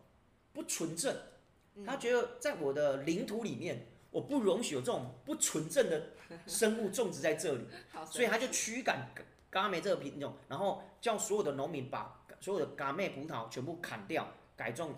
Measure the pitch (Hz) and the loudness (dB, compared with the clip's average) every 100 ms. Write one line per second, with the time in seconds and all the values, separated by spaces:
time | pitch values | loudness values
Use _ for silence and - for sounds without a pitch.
0 | - _ _ _ _ - - - 165 160 | -20 _ _ _ _ -10 -4 -2 -2 0
1 | 262 - - - _ _ _ - 202 269 | 0 -2 -6 -20 _ _ _ -12 -6 -2
2 | 226 247 240 - 196 190 143 139 147 135 | 4 4 2 0 -2 0 2 4 4 4
3 | 143 175 262 214 214 135 170 135 - - | 2 2 0 -2 -2 -2 -4 -6 -8 -20
4 | - 170 131 285 208 190 214 143 127 185 | -6 -4 0 4 6 4 2 0 0 -2
5 | 123 - - 302 - 190 160 277 208 156 | -4 -10 -6 0 2 2 2 4 4 2
6 | - - - 170 - - 220 220 208 196 | -2 -12 -18 -16 -6 4 4 4 0 2
7 | 220 139 160 156 180 131 - - - 165 | 0 2 2 2 2 -2 -4 -14 -14 -12
8 | 160 - 233 220 262 - 208 226 247 135 | -8 2 4 4 2 0 -2 0 0 0
9 | 123 - - - - 190 202 175 196 160 | -4 -12 -16 -20 -4 0 2 2 2 0
10 | 143 143 139 - - 143 196 156 - - | 0 -6 -8 -8 -8 0 0 0 -6 -2
11 | 233 208 - 208 156 135 143 151 123 120 | 0 2 2 2 2 0 -2 -2 -4 -6
12 | 107 - - - - 196 - - 139 151 | -8 -12 -20 -10 -4 0 -2 -2 -2 0
13 | 185 131 156 135 113 - 135 165 - 113 | -2 -4 -6 -6 -6 -6 -4 -6 -6 -8
14 | 98 160 117 - - - 113 123 160 | -2 -2 -2 -8 -18 -6 -4 -4 -6